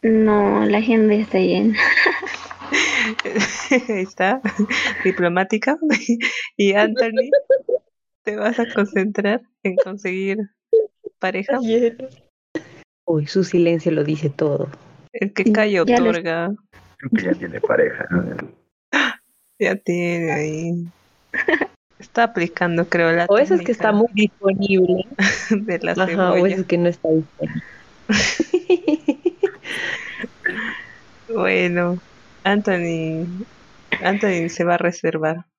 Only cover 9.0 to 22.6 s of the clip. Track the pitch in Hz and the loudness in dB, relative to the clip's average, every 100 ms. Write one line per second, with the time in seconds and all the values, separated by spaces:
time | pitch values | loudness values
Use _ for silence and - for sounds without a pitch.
9 | 196 208 202 170 _ _ 202 185 185 196 | -2 0 0 -2 _ _ -4 0 0 -2
10 | 196 185 196 202 202 _ _ 453 440 _ | -6 -4 -4 -4 -6 _ _ 2 2 _
11 | - _ 185 190 196 277 233 226 233 233 | -20 _ -4 -4 -2 -2 2 2 2 -2
12 | 262 - _ _ _ - - - - _ | -16 -18 _ _ _ -12 -12 -20 -20 _
13 | - 160 147 190 180 180 170 170 170 156 | -2 -2 0 0 2 2 4 2 0 0
14 | 147 151 156 139 156 139 - - - - | -2 -2 -4 -2 -2 -2 -6 -10 -20 -20
15 | - - 202 - 226 208 214 190 165 240 | -16 -6 -6 0 2 4 2 2 4 4
16 | 240 196 165 165 170 214 _ - - _ | 2 0 -2 -4 -4 -6 _ -20 -20 _
17 | - 220 180 - - - 427 - - - | -2 -2 0 -4 -4 -6 0 2 2 0
18 | - 87 - - - - _ _ _ - | -2 -2 -2 -8 -12 -18 _ _ _ -2
19 | - - _ _ _ _ 185 196 - 175 | -2 -4 _ _ _ _ -2 0 -2 -2
20 | 175 175 165 151 156 156 170 170 170 _ | -2 -2 -2 -4 -4 -6 -6 -6 -8 _
21 | _ _ _ 233 - - 294 _ _ _ | _ _ _ -4 -2 -2 -4 _ _ _
22 | - - 233 214 170 - | -8 0 0 0 -4 -2